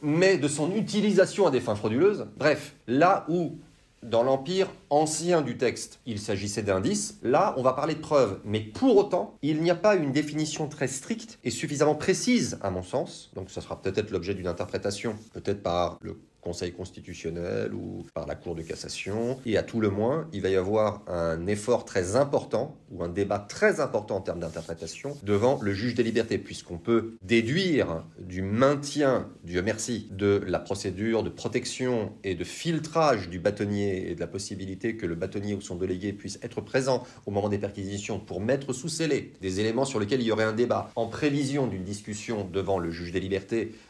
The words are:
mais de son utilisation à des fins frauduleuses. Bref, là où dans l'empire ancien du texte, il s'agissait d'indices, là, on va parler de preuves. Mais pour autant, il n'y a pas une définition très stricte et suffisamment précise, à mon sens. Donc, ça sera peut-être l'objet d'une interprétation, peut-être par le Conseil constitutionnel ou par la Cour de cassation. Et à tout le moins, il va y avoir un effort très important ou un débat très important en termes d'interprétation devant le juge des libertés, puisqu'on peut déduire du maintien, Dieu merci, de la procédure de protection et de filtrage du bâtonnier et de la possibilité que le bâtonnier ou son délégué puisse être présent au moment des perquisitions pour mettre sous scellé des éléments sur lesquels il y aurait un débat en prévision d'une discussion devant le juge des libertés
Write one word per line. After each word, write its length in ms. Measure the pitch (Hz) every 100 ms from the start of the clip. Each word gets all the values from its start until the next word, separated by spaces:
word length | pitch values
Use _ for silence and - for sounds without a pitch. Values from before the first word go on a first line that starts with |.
mais 360 | 147 156 185 180
de 100 | 143
son 280 | 151 151 214
utilisation 720 | - 208 208 180 180 - 180
à 40 |
des 100 | 127
fins 140 | 120 104
frauduleuses. 520 | 107 117 196 185 107 -
Bref, 380 | 143 143 - - -
là 380 | 131 175 196 147
où 280 | 175 156 - - _ _ _
dans 200 | 117 113
l'empire 440 | 127 135 170 185 190 - -
ancien 540 | 147 156 - 175 170
du 140 | 127 113
texte, 420 | 120 90 - - 123
il 100 | 101
s'agissait 460 | - 98 101 110
d'indices, 560 | 101 95 120 202 - -
là, 320 | 113 143 196 135
on 40 |
va 120 | 127
parler 200 | 131 151
de 60 | 156
preuves. 400 | - 147 113 92
Mais 160 | 107 107
pour 380 | 107 - 262 208
autant, 400 | - 180 220 -
il 180 | 143 156
n'y 80 | 170
a 60 | 170
pas 180 | 214
une 180 | 190 143
définition 560 | 135 147 151 151 - 147
très 200 | - 135
stricte 500 | - - 226 - -
et 80 | -
suffisamment 420 | - 165 143 151
précise, 640 | 151 - 185 247 240 120 -
à 80 | 98
mon 100 | 90
sens. 480 | 87 127 185 - - 98
Donc, 160 | 95
ça 100 | 90
sera 180 | - -
peut-être 300 | 95 95 104
l'objet 240 | 95 85
d'une 140 | 92 90
interprétation, 680 | 85 92 98 101 98 117 104 -
peut-être 280 | - 110 98
par 380 | 90 87 85 85
le 180 | 90 - - _
Conseil 300 | 87 85 90
constitutionnel 1000 | 90 90 - 87 87 82 85 87 107 55 -
ou 280 | - 95 - -
par 100 | 73
la 80 |
Cour 220 | - 87 82
de 80 |
cassation. 760 | 80 78 - - - 107 120 135 120
Et 120 | 95
à 20 |
tout 180 | - 117
le 120 | 107
moins, 360 | 98 113 160 156
il 80 | 101
va 80 | 95
y 60 | 95
avoir 480 | 92 107 107 98 -
un 380 | 87 82 82 90
effort 400 | 104 - 113 -
très 300 | 98 90 120
important 600 | 143 139 - 110 143 - -
ou 140 | 85
un 60 | 87
débat 280 | 87 95 101
très 420 | - - 208 160
important 360 | 139 113 101 98
en 60 |
termes 180 | 101 85
d'interprétation 760 | 82 82 80 82 82 - 139 73
devant 380 | 98 101 120 139
le 100 | 101
juge 220 | 95 120
des 80 | 113
libertés, 380 | 113 110 107 101
puisqu'on 400 | - 87 - 87
peut 340 | - 113 113 -
déduire 840 | 95 113 110 165 185 135 85 82 - -
du 220 | 92 90
maintien, 880 | 95 110 135 143 143 143 139 113 - -
Dieu 180 | 85 90
merci, 480 | 101 107 - 110 -
de 300 | 95 101 101 90
la 100 | 82
procédure 640 | - 95 101 90 110 113
de 80 | -
protection 840 | - 117 127 110 - 127 120 104 -
et 100 | 98
de 100 | 87
filtrage 840 | 90 - 165 160 - 165 151 113 85
du 80 | 87
bâtonnier 720 | 101 101 101 101 101 92 87
et 60 | 85
de 40 |
la 60 | 85
possibilité 720 | 98 - 95 95 95 113 110
que 80 | 87
le 80 |
bâtonnier 400 | 85 95 104 104
ou 80 | 98
son 140 | - 87
délégué 360 | 92 92 101
puisse 280 | 92 98 -
être 180 | 120 -
présent 420 | 104 131 131 120 - - -
au 40 |
moment 180 | 101 104
des 100 | 101
perquisitions 580 | 101 104 95 101 104 101
pour 240 | - 90
mettre 320 | 110 135 139
sous 160 | 123 170
scellé 440 | 160 160 127 - -
des 180 | 95 95
éléments 260 | 110 117 135
sur 140 | 127
lesquels 220 | 101 127
il 40 | 113
y 60 |
aurait 120 | 107
un 100 | 110
débat 360 | 110 120 101 92 -
en 100 | 110
prévision 640 | - 151 143 135 143 123
d'une 160 | 95
discussion 640 | 92 104 - 104 - 107 95
devant 280 | 95 92 95
le 100 | 85
juge 220 | 82 87
des 80 | 92
libertés 560 | 95 95 - 113 98 - -